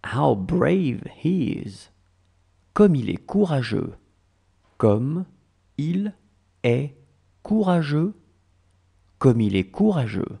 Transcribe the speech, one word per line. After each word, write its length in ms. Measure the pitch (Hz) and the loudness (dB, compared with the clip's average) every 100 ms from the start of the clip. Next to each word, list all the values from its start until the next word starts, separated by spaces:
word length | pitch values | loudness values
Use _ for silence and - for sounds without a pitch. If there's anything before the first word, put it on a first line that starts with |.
How 320 | - 120 147 107 | -6 -2 0 0
brave 680 | 92 175 143 185 156 117 - - | -2 0 2 2 -2 -4 -10 -6
he 380 | 156 185 - - | -2 0 -2 -4
is. 260 | - 98 - _ _ _ _ _ _ _ _ | -10 -16 -20 _ _ _ _ _ _ _ _
Comme 220 | - 208 147 | 4 4 4
il 140 | 107 | -2
est 80 | - - | -6 -4
courageux. 680 | 196 190 143 113 107 - - _ _ _ _ _ _ _ _ | 0 0 0 -2 -4 -4 -10 _ _ _ _ _ _ _ _
Comme 480 | 113 104 131 165 185 _ _ _ _ - | 2 2 0 -6 -8 _ _ _ _ -6
il 360 | 151 180 208 - _ _ _ _ | -4 -2 -4 -10 _ _ _ _
est 320 | 120 120 143 - _ _ _ _ | -2 0 -4 -12 _ _ _ _
courageux. 720 | - 214 185 175 147 151 180 - _ _ _ _ _ _ _ _ _ _ | -2 0 2 0 0 0 -2 -6 _ _ _ _ _ _ _ _ _ _
Comme 220 | 135 117 | 2 4
il 140 | 107 98 | 2 0
est 140 | 95 | -2
courageux. 680 | - 214 175 117 98 - 107 | 0 0 2 -2 -4 -6 -10